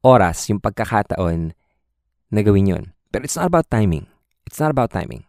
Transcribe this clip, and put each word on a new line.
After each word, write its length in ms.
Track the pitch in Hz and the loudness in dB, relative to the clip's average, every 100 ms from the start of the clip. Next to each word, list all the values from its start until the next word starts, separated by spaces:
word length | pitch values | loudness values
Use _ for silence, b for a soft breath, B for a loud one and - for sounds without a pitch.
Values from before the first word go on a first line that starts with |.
oras, 480 | 131 127 90 85 - | 6 6 4 -2 -6
yung 100 | 104 | -4
pagkakataon 920 | 104 101 107 110 104 - 90 82 80 - _ _ _ _ _ _ _ | -4 -6 -2 -2 -2 -4 -2 -2 -4 -10 _ _ _ _ _ _ _
na 80 | 107 | 0
gawin 260 | 104 98 98 | 4 4 2
yun. 160 | 90 90 _ _ | -2 -8 _ _
Pero 100 | - | -8
it's 140 | 139 170 | -6 -4
not 80 | 175 | 0
about 240 | 170 - | 0 0
timing. 400 | 113 104 78 71 _ _ _ - | 0 0 -2 -6 _ _ _ -20
It's 100 | - | -4
not 140 | 156 | -2
about 160 | 135 117 | 0 -2
timing. 340 | 95 - 58 | -4 -10 -14